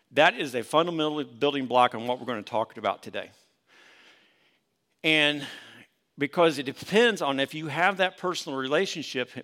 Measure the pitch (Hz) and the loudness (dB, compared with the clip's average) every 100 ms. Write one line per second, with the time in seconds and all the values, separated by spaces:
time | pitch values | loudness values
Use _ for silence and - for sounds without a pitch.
0 | _ 127 165 226 151 123 107 151 175 165 | _ 4 4 4 -4 -6 0 2 2 0
1 | 151 151 127 117 143 143 127 123 123 113 | -2 -4 -8 -2 -2 0 2 4 4 2
2 | 120 127 120 113 98 113 110 - 104 92 | -4 -4 -6 -8 -4 -2 -2 -2 -4 -4
3 | 107 101 87 _ _ _ _ _ - - | -8 -10 -10 _ _ _ _ _ -20 -20
4 | - _ _ _ _ _ _ _ _ _ | -20 _ _ _ _ _ _ _ _ _
5 | 160 156 147 147 139 - - - - _ | 2 4 4 0 -6 -14 -20 -20 -20 _
6 | _ - 143 180 165 139 131 - - 202 | _ -6 -2 4 4 2 -6 -10 0 4
7 | 240 196 147 135 139 156 156 147 185 190 | 4 2 -2 -2 -2 -4 -6 0 0 2
8 | 185 - 180 160 - 135 131 151 190 170 | -2 -2 -6 -6 -6 -6 0 0 0 -4
9 | 131 131 123 127 | -6 -6 -6 -10